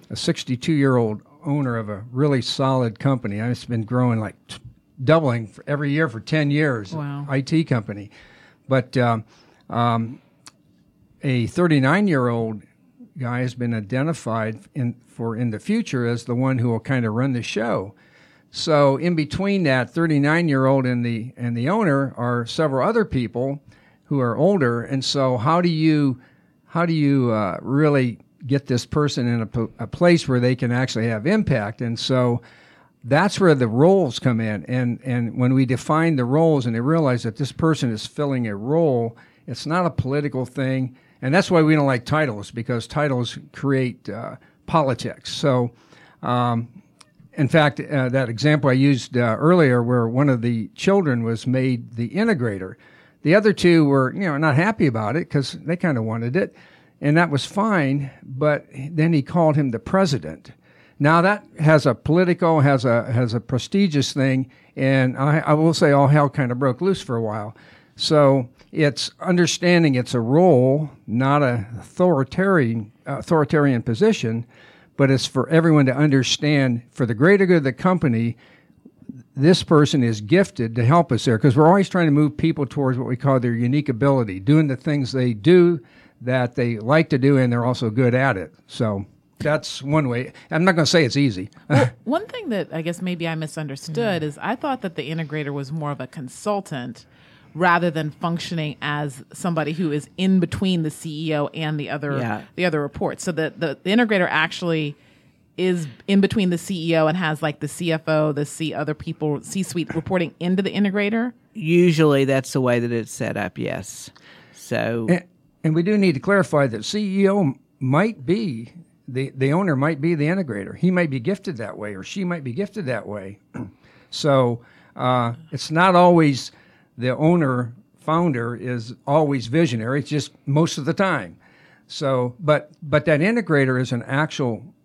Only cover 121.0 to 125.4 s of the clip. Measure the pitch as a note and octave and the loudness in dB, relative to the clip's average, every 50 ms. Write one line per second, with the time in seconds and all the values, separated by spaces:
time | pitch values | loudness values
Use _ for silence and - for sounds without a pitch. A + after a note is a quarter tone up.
121 | F3 D3+ C3+ C3 A2+ E3 G3+ - - G3+ D#3+ A2 A2 G2 - - G#2 G#2 G2+ F#2+ | 0 0 -2 -4 -4 -4 -6 -6 -6 -10 -10 -8 -10 -10 -10 -10 -10 -10 -10 -12
122 | F#2+ - - G3+ F#3+ F3 F3 E3 C#3 B2+ A#2 D#3 G3+ G3+ - G#3+ E3+ C3 B2 G#2 | -12 -10 -8 -6 -6 -4 -6 -6 -8 -8 -6 -6 -8 -8 -8 -8 -6 -6 -6 -6
123 | G2+ - G#2 G#2 F#2+ G2 G2 - _ _ - - B2 F#2+ - _ _ _ _ _ | -6 -8 -10 -10 -12 -14 -16 -18 _ _ -14 -12 -12 -14 -16 _ _ _ _ _
124 | _ _ - - - D3+ C#3 C3+ B2+ A#2+ A#2 A#2+ - _ _ _ _ _ - - | _ _ -8 -4 0 2 4 4 4 2 0 -4 -8 _ _ _ _ _ -10 -4
125 | C3 B2+ B2+ B2 A#2+ A#2+ A#2+ - | -2 0 0 0 0 -2 -4 -8